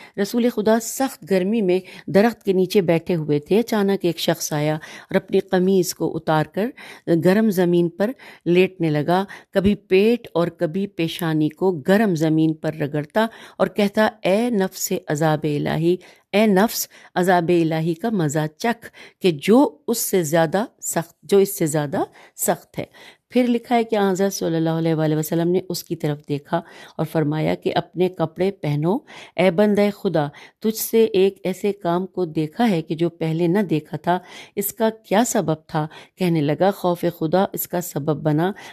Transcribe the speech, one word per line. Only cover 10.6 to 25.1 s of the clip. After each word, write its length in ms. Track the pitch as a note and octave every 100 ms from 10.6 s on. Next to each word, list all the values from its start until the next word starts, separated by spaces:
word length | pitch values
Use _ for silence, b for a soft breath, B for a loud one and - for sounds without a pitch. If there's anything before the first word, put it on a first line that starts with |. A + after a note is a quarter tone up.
| E3+ F3+ G3+
پیشانی 600 | - E3 - E3 D#3 D3+
کو 240 | - F#3
گرم 420 | E3+ C3 G3 A3
زمین 400 | D#3+ D#3+ D#3 D#3+
پر 200 | D#3 D#3
رگڑتا 520 | D#3 C#3+ D3 D3 - A3+ B B B
اور 80 | F#3+
کہتا، 420 | - G3+ A3 G#3+ -
"اے 280 | F3 G3+ A#3+
نفس 420 | G#3+ F#3+ - - F#3 -
عذاب 320 | D3 D#3+ D3+
الہی، 540 | D#3 D3 D3+ D3 E3 F3+ B B B
اے 140 | G3+ A3
نفس 420 | F#3 A3+ - - B B
عذاب 340 | E3+ F3+ F3 E3+
الہی 460 | F3 D#3+ D#3+ E3
کا 160 | E3 A#3
مزہ 360 | G#3 D#3 D#3 D3+ -
چکھ 320 | A#3 A3+ - - B B
کہ 180 | F#3+ D3
جو 360 | F#3 A#3 D4 - -
اس 120 | A#3
سے 240 | - F#3+
زیادہ 420 | D#3 E3 E3 F#3 C4 _
سخت، 420 | - E3+ E3 _
جو 160 | D3+ G3
اس 200 | G3 -
سے 80 | D#3+
زیادہ 360 | D#3 D3 F#3+ - B B B
سخت 420 | A3+ E3+ - -
ہے۔" 60 | - B B B _
پھر 160 | B3 B3
لکھا 300 | A#3 A#3 A#3+
ہے 80 |
کہ 140 | A3+ G#3+ G3
حضرت 220 | F3+ G3
صلی 240 | G3 F3+ E3
اللہ 140 | E3
علیہ 240 | D#3+ E3
وآلہ 200 | D#3 D#3